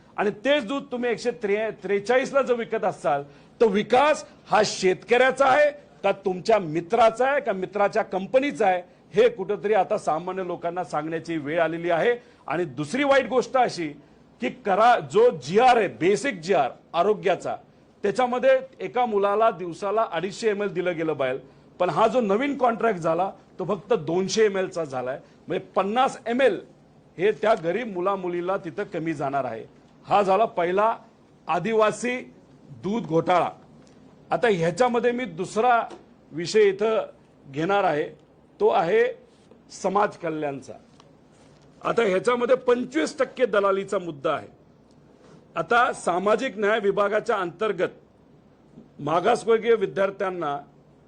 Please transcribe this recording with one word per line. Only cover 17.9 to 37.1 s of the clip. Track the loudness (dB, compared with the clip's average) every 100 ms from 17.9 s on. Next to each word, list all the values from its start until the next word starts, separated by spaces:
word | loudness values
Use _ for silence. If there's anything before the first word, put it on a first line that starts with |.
| _
त्याच्यामध्ये | -2 0 0 2 4 2 0 -10
एका | -4 -2 0
मुलाला | 2 0 2 2
दिवसाला | 0 -6 -6 -2 -2 -2
अडीचशे | -4 -6 -2 -2
एम | -2
एल | -2
दिलं | -2 -2 -2
गेलं | -2 -2
बाहेर, | -2 -4 -10 -20 _ -2
पण | 0
हा | 2 2
जो | 2
नवीन | 2 0 -2 0
कॉन्ट्रॅक्ट | 0 0 -2 0
झाला, | -2 -2 -2 -6 -16 -8
तो |
फक्त | -6 -6 -2
दोनशे | -2 0 -2 0 2
एम | 2 2
एलचा | -4 -6
झालाय. | -6 -6 -6 -8 -12 _ -8
म्हणजे | -8 -4
पन्नास | -2 0 0 0 -2 -4
एम | 2
एल | 2 2 -8 -20 _ _ _ -2
हे | -2
त्या | 0 0 0
गरीब | 0 -4 -4
मुलामुलीला | -4 -2 -2 -4 -4 -4 -4
तिथं | -6 -10
कमी | -8 -6 -6
जाणार | -4 -4 -2
आहे. | -4 -8 -14 -20 _ _ 0
हा | 2
झाला | 4 2
पहिला | 2 0 0 2 0 -2 -10 _ _ _ -6
आदिवासी | -4 0 2 2 0 -4 -6 -8 -20 -20 -20 -20
दूध | -10 -6 -4
घोटाळा. | 0 0 2 2 0 -6 -20 -20 -20 -20 -20 -20 -6
आता | 0 2
ह्याच्यामध्ये | 2 0 2 2 2 0
मी | -2
दुसरा | -4 -8 -6 0 2 2 0 -10 -20 _ _
विषय | -10 0 4
इथं | 4 4 0 0 -4